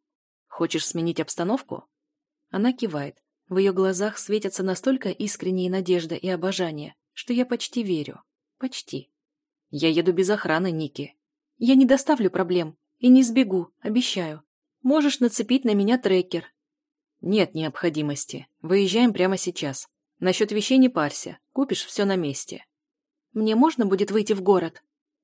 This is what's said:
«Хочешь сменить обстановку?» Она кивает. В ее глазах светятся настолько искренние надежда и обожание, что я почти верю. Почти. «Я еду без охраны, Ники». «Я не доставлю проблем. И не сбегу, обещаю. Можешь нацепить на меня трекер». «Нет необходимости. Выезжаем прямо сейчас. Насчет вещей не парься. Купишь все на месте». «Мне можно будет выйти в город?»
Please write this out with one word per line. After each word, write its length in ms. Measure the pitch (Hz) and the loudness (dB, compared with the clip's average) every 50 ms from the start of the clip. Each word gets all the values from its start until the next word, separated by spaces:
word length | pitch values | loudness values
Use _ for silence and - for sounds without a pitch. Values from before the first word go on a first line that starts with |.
| _ _ _ _ _ _ _ _ _ _ | _ _ _ _ _ _ _ _ _ _
«Хочешь 380 | - - 170 165 - 160 - | -6 -4 -4 -2 -2 -2 -4
сменить 340 | - - 170 165 170 160 - | -2 -4 -2 -2 -2 -2 -4
обстановку?» 680 | 156 - - - 170 185 233 269 - - - - - _ _ _ _ _ _ _ _ _ _ _ _ _ | -4 -6 -4 -4 -2 -2 -2 -4 -4 -8 -12 -14 -14 _ _ _ _ _ _ _ _ _ _ _ _ _
Она 200 | - 190 214 254 | -4 -2 0 0
кивает. 460 | 254 254 240 202 156 147 139 147 - _ _ _ _ _ _ - | 0 -2 -6 -6 -4 -6 -8 -8 -12 _ _ _ _ _ _ -4
В 100 | 185 190 | 0 2
ее 160 | 196 196 185 | 2 2 2
глазах 440 | 185 190 190 190 180 202 214 208 - | 2 0 0 0 0 -2 -4 -4 -6
светятся 440 | - - 208 214 208 190 - - | -4 -2 -2 -2 -2 -2 -4 -4
настолько 480 | 185 185 180 - - 269 269 262 - 202 | -2 -2 -4 -2 0 0 0 0 -2 -6
искренние 640 | - - 208 202 - - 185 185 185 185 180 180 | -6 -4 -4 -4 -4 -4 -4 -4 -2 -2 -2 -2
надежда 440 | 185 190 180 175 180 175 160 160 165 | -2 -2 0 0 0 0 0 -4 -8
и 120 | - - 185 | -6 -4 -4
обожание, 640 | 185 165 170 190 185 - 185 165 156 147 147 156 - _ _ _ _ | -4 -2 -2 -4 -2 -2 -4 -4 -6 -8 -12 -14 -16 _ _ _ _
что 200 | - - - 240 | -16 -8 -4 0
я 120 | 240 247 | 0 0
почти 360 | 247 240 226 - - - 247 | 0 -2 -6 -6 -6 -6 -6
верю. 400 | 226 196 175 156 147 - - - _ _ _ _ _ _ _ - | -4 -2 -2 -4 -4 -6 -12 -18 _ _ _ _ _ _ _ -10
Почти. 520 | 262 254 - - - - - 139 135 _ _ _ _ _ _ _ _ _ _ _ _ - | -10 -8 -8 -10 -14 -10 -12 -12 -12 _ _ _ _ _ _ _ _ _ _ _ _ -12
«Я 180 | 143 143 151 165 | -8 -2 0 2
еду 240 | 156 170 165 185 175 | 2 2 2 2 2
без 160 | 175 190 180 | 2 2 0
охраны, 420 | 214 202 - 165 156 160 185 190 | 0 -2 0 -2 0 0 0 -2
Ники». 460 | 165 160 156 139 - - 143 - _ _ _ _ _ _ _ _ _ - | -2 -4 -6 -6 -8 -10 -14 -14 _ _ _ _ _ _ _ _ _ -2
«Я 180 | 233 240 269 | 2 4 6
не 100 | 262 269 | 6 8
доставлю 440 | 240 262 262 - - 302 240 214 180 | 6 4 2 2 0 0 2 2 -2
проблем. 480 | - - 185 170 180 180 165 151 147 _ _ _ _ - | 0 0 -2 0 0 -2 -2 -2 -8 _ _ _ _ 0
И 80 | 240 247 | 6 8
не 160 | 254 262 262 | 8 8 8
сбегу, 480 | 233 226 269 254 202 185 180 170 - _ _ | 6 4 2 2 2 0 -2 -4 -4 _ _
обещаю. 640 | - 214 214 247 247 - - 196 175 156 151 156 _ _ _ _ _ _ _ _ - | -6 -2 -2 0 0 -2 -4 -4 -6 -6 -8 -12 _ _ _ _ _ _ _ _ 0
Можешь 360 | 254 285 311 294 285 - - | 2 2 4 2 2 0 2
нацепить 460 | 247 233 - - 214 214 247 269 254 | 0 0 2 0 0 0 0 0 2
на 80 | 226 208 | 2 2
меня 240 | 202 196 208 247 247 | 2 2 2 2 2
трекер». 480 | - 202 190 185 180 - - 165 - - _ _ _ _ _ _ _ _ _ _ _ _ _ _ | 2 2 2 2 0 0 -4 -8 -8 -8 _ _ _ _ _ _ _ _ _ _ _ _ _ _
«Нет 340 | - 170 202 214 180 - - | -6 -2 2 2 2 0 0
необходимости. 920 | 160 160 151 - - - 175 147 156 151 147 143 - - - - - - _ _ _ | -6 -6 -6 -6 -2 -2 -2 0 0 -4 -4 -4 -6 -8 -8 -10 -14 -14 _ _ _
Выезжаем 520 | - 160 185 202 196 185 190 226 247 240 196 | -4 0 2 2 2 2 2 4 4 4 4
прямо 240 | - 180 185 190 185 | 2 0 0 2 0
сейчас. 500 | - 185 175 - 165 143 131 - - _ _ _ _ _ _ - | -4 -4 -6 -6 -6 -6 -6 -6 -10 _ _ _ _ _ _ -4
Насчет 320 | 170 185 180 - 214 208 | 0 0 2 2 0 0
вещей 260 | 208 214 208 - 262 262 | 0 -2 0 2 4 6
не 120 | 254 247 | 6 4
парься. 500 | 254 170 151 147 - - - - 165 - _ _ - | 4 0 -2 -2 -4 -6 -8 -8 -12 -18 _ _ -4
Купишь 320 | - 277 269 190 - - | -4 -2 -2 -2 -6 -6
все 200 | - - - 202 | -6 -4 -2 -2
на 100 | 196 190 | 0 0
месте». 500 | 185 165 143 135 - - - - - - _ _ _ _ _ _ _ _ _ _ _ _ _ - | -2 -2 -4 -4 -6 -8 -10 -12 -16 -18 _ _ _ _ _ _ _ _ _ _ _ _ _ -6
«Мне 220 | 214 220 220 220 | -4 -2 0 4
можно 300 | 233 277 320 - - 220 | 4 4 4 4 0 0
будет 260 | 196 196 185 202 202 | 0 2 0 0 0
выйти 220 | 196 220 208 208 214 | 0 -2 0 0 -2
в 100 | 196 180 | -2 4
город?» 400 | 196 196 180 165 160 - - _ _ _ _ _ _ _ _ | 4 4 4 2 -2 -8 -12 _ _ _ _ _ _ _ _